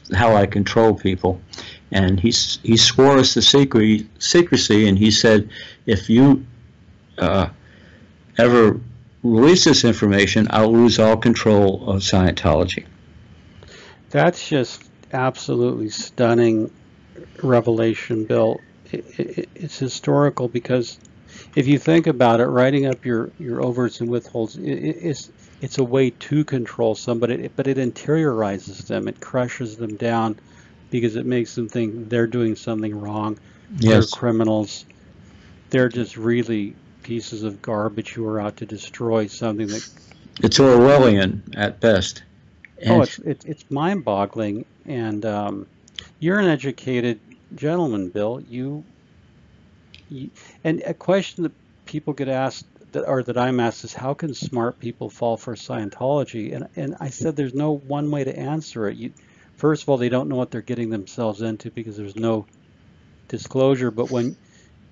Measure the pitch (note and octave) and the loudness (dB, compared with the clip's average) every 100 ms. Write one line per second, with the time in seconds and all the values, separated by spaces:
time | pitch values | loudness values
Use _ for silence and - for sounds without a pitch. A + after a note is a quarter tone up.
0 | - G2 A#2 G#2+ G2 G2+ G2+ A#2 A2+ F#2+ | -6 2 4 4 4 0 0 4 4 4
1 | F#2+ F#2 F2+ F#2 - - - - - F#2+ | 0 0 -2 -2 -8 -18 -18 -20 -4 0
2 | F#2 F#2+ A2+ - - - - A2+ - - | 2 2 2 0 -2 -4 2 4 4 6
3 | C3+ C3+ B2+ B2 G#2+ C#3+ C3+ A2+ G#2+ G#2+ | 6 6 4 2 4 6 4 4 4 2
4 | - - - E3+ F3 C3 - G#2+ G#2+ G2 | -2 -8 2 2 4 2 4 4 6 4
5 | G#2+ - A#2 G#2+ G#2 - - - - G2+ | 4 4 6 4 2 -8 -20 -8 -2 -2
6 | - A2+ C#3 C3+ - - - - - - | 2 6 8 6 0 -20 -20 -20 -20 -20
7 | _ - E2+ G2 E2+ - - - - - | _ -4 0 0 0 -4 -20 -20 -20 -20
8 | - _ - - A#2+ A#2+ G#2+ - - - | -20 _ -6 2 4 8 6 4 -4 -20
9 | - - A#2+ A2+ C#3+ F#3 D#3+ C3 A#2+ G#2 | -20 -4 2 6 6 6 6 4 4 2
10 | G#2 G2+ F#2+ G#2+ G#2+ A2 A2 A#2 A#2+ A2+ | 4 4 4 2 2 2 4 6 6 6
11 | A2 A2 A#2 A2 A2+ G#2 G2+ G2 - G2 | 4 4 2 2 4 4 4 2 -2 -2
12 | F#2+ F#2+ F2+ - F2 D2+ F2+ - - - | 0 2 2 2 2 2 2 -4 -12 -16
13 | - - - - - - - - - - | -20 -20 -20 -20 -20 -20 -20 -20 -20 -20
14 | _ C#3+ D#3+ E3+ - D3 B2 - - _ | _ 0 2 0 -2 -2 -2 -8 -20 _
15 | - C3+ C3 - - B2+ B2 A#2+ G#2+ - | -10 -4 -4 -4 -4 -2 0 -2 -6 -10
16 | - - A#2 A#2 A#2 A2 A2 - _ _ | -10 -2 2 4 4 2 -2 -8 _ _
17 | - - - - C#3 A#2+ A#2 A2+ A2+ G#2+ | -20 -20 -20 -6 0 2 2 0 0 -2
18 | - A2 G#2+ A#2+ A2+ - - _ - - | -4 -4 -2 0 0 -2 -10 _ -12 -12
19 | - - - - - - D3+ - C3 - | -10 -10 -10 -10 -12 -12 -14 -8 -8 -6
20 | - C#3+ C#3+ - B2 A#2+ - B2+ A#2+ - | -2 2 0 -2 -6 -6 -4 -4 -4 -12
21 | - - - - - - C3 C#3 - E3 | -20 -20 -20 -20 -6 -2 2 2 2 2
22 | D#3+ B2+ B2 A#2 A#2+ B2 C3 C#3+ C#3 B2+ | 2 2 4 4 2 2 2 2 -2 -4
23 | B2+ A2+ - - C3+ B2+ C3 A#2+ A#2+ - | -4 -4 -4 -10 -10 -4 -4 -2 -4 -4
24 | A#2+ A#2+ - A#2+ A2 D3+ D3 C#3 D3+ - | -4 -4 -6 -6 -8 -8 -8 -6 -6 -6
25 | F3 C#3 - _ - - C3 - B2 C3+ | -6 -8 -12 _ -20 -14 -8 -4 -2 0
26 | C3 - - D3 D3+ C3 A2 - A2+ G#2 | 0 -2 -4 -2 -2 -4 -6 -4 -2 -2
27 | - A#2 A#2 C3 B2+ - C#3 C3+ B2+ - | -4 -2 -2 -4 -8 -6 -4 -2 -4 -6
28 | - D#3 D3+ A2+ G#2 G2 G#2 F#2+ - G#2 | -4 0 0 0 -2 -4 -10 -16 -8 -8
29 | G#2 - - C3 A#2+ - A#2 G#2+ A2+ G#2+ | -8 -10 -8 -4 -4 -6 -12 -10 -12 -6
30 | A#2 A#2 A2+ G#2+ _ - - - - B2 | -4 -2 -2 -6 _ -20 -20 -20 -6 -2
31 | A#2 A2+ B2+ B2 A#2 - A2+ B2 A2 A#2 | 0 -2 -2 -2 -2 -6 -6 -4 -4 -6
32 | A2 A#2+ A#2 A#2+ A2+ G#2 - A2 A2 G#2 | -4 -2 0 0 -2 -4 -6 -6 -6 -8
33 | G#2 G#2+ G#2+ G#2+ - - - F3 A2 A2 | -8 -6 -6 -8 -14 -20 -14 0 4 4
34 | A2 - B2 A2+ A2 G#2+ G2+ - - _ | 4 -2 -2 0 0 0 -4 -10 -20 _
35 | - - - - - - - C3+ B2 A#2+ | -20 -20 -20 -20 -20 -20 -4 0 0 -2
36 | G#2+ A2+ A2+ A#2+ A2 G#2+ G2+ - _ _ | -8 -4 -2 0 0 -4 -6 -12 _ _
37 | - A#2 - A2 G#2+ G2 - G#2 G#2+ G#2+ | -10 -10 -10 -10 -10 -8 -8 -4 -4 -6
38 | G#2+ A#2 A2 G#2+ G#2 G#2 A#2 G#2 - - | -10 -8 -6 -6 -6 -10 -14 -14 -14 -8
39 | A#2 A2+ G#2 - A#2 G#2+ G#2 G#2+ - - | -2 -2 -2 -6 -6 -6 -6 -8 -12 -20
40 | - - - - A2+ - C3+ A#2+ C3 C#3+ | -20 -20 -20 -2 0 4 6 8 8 8
41 | B2+ G2+ F#2+ G#2 - - G2+ - A2+ F#2+ | 6 4 2 -4 -10 -6 -6 0 2 2
42 | F2+ - - _ _ _ - - - - | 0 -8 -20 _ _ _ -20 -6 2 4
43 | C3 - - C3+ - D3 - C#3 E3+ G3+ | 2 -2 -8 -8 -10 -16 -8 -4 -2 -2
44 | A2+ G2 G2+ A#2 G#2+ G#2 - _ - C3 | -2 -2 -2 -4 -6 -6 -10 _ -12 -8
45 | A2+ G#2 G2+ G#2 G2+ G2 G2 _ _ - | -8 -6 -6 -6 -6 -10 -14 _ _ -20
46 | - - D#3+ G3+ F#3 D3 C#3 - C3 B2 | -20 -8 -4 0 0 0 -4 -8 -6 -4
47 | A#2+ G#2+ _ _ _ - D3 F3 D#3 G#2 | -2 -6 _ _ _ -8 -6 -4 -2 -4
48 | F2+ G2+ G#2 B2+ - A#2+ C3+ D3 - _ | -6 -6 -6 -8 -12 -12 -10 -12 -16 _
49 | _ _ _ _ _ _ _ _ _ - | _ _ _ _ _ _ _ _ _ -20
50 | - C#3 C3+ - - _ D#3+ E3 - - | -20 -18 -18 -20 -20 _ -6 -6 -6 -8
51 | - G3 - - D#3 - _ _ - D3+ | -2 -2 -2 -8 -8 -10 _ _ -14 -10
52 | D3+ C#3+ C3+ C3 C3 - - _ _ D3 | -8 -6 -4 -4 -4 -6 -18 _ _ -8
53 | - C3 A#2+ A#2+ B2 B2+ A#2 - A#2 - | -4 -4 -4 -4 -2 -2 -2 -6 -12 -10
54 | C3 D3 D#3+ B2+ - B2 A#2 - A#2 - | -10 -8 -8 -8 -8 -6 -6 -8 -12 -12
55 | G#2+ - A#2+ A2 - A2 - B2 G#2 - | -14 -6 -4 -4 -8 -14 -12 -10 -10 -6
56 | B2+ D3 B2+ A#2 A#2 C3+ - - C#3+ - | -4 -2 -4 -8 -10 -12 -12 -12 -10 -10
57 | C#3+ - E3 D3+ C3+ C3 D3+ D3 C3+ C#3+ | -12 -8 -6 -6 -6 -4 -4 -4 -6 -6
58 | D3 D3 C3 - C3+ D#3 D3 A#2 G2+ A2+ | -4 -4 -6 -8 -8 -8 -8 -8 -8 -8
59 | A#2 - _ _ _ _ D3 D3+ - C3+ | -14 -16 _ _ _ _ -2 -2 -2 -2
60 | A#2+ B2+ D3 B2+ B2 A#2 G#2 A#2+ A2+ A2 | 0 -2 -4 -6 -6 -8 -10 -8 -6 -8
61 | F#2 - A2+ G#2 A2+ A2 A#2 - A2 G#2 | -10 -8 -6 -6 -8 -8 -12 -14 -14 -14
62 | G2+ G#2 A2+ A2 G2+ _ _ _ _ _ | -14 -6 -4 -4 -6 _ _ _ _ _
63 | _ _ - A#2 - C3 C3 C3 B2+ A2+ | _ _ -14 -14 -6 0 0 0 -2 -4
64 | C3 B2 A#2+ - _ _ _ _ _ | -4 -4 -4 -8 _ _ _ _ _